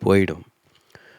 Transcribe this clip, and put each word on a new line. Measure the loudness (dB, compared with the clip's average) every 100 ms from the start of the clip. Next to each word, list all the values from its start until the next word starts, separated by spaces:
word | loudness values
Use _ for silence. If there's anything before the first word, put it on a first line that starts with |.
போயிடும். | 0 2 0 -6 -16 _ _ _ _ -20 _